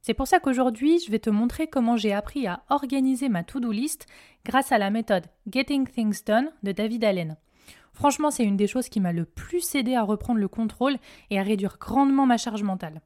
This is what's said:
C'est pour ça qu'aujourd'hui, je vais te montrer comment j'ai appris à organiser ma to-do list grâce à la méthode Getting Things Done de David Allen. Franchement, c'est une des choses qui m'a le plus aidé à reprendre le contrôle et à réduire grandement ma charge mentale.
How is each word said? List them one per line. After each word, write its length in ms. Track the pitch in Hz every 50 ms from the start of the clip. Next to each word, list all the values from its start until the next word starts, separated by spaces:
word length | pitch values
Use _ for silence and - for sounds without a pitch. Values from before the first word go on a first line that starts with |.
C'est 120 | - - 208
pour 140 | - 269 -
ça 100 | 381 339
qu'aujourd'hui, 600 | - 269 254 247 254 254 226 214 262 302 330 339 339
je 60 | 226
vais 80 | 208 214
te 120 | - 226
montrer 360 | 208 208 233 240 - - 320
comment 300 | 311 - 269 233 226 240
j'ai 160 | 226 208 214
appris 340 | 196 202 208 - - 285 247
à 160 | 190 175 - _ _
organiser 600 | 277 285 285 247 277 269 262 262 262 240 269 269
ma 140 | 208 170
to-do 300 | 175 - - 269 240 233
list 340 | 208 208 262 311 - _ - _ - - - - _ _ _
grâce 260 | - 240 262 269 -
à 80 | 269 214
la 120 | 196 196
méthode 360 | 208 226 220 - 208 180 - - _ _ _ 202
Getting 380 | - 262 269 - 285 277 262 247
Things 340 | - - 220 214 202 - -
Done 280 | - 214 233 269 320 - _
de 100 | - 196
David 320 | 190 - 214 220 233 233 220
Allen. 320 | 214 190 180 165 156 156 _ _ _ _ _ _ - - - _ _
Franchement, 380 | _ - - 285 262 - 302 302
c'est 140 | 285 - 233
une 140 | 208 196 196
des 100 | 208 202
choses 220 | - 254 247 -
qui 100 | - 214
m'a 120 | 190 175
le 120 | 170 170 165
plus 500 | - _ - - - - 349 339 - -
aidé 220 | 285 233 247 254
à 60 | 240
reprendre 360 | 214 196 214 208 - - 240 220
le 100 | 202 185
contrôle 500 | - - 226 208 - - 254 277 277 240 - - - - _ _
et 100 | 208 196
à 20 |
réduire 360 | 190 202 220 190 202 190 - _
grandement 460 | - - - 262 277 277 269 269 269
ma 100 | 254 240
charge 260 | 226 - 240 220 208
mentale. 380 | 208 202 190 185 - 156 156 160 _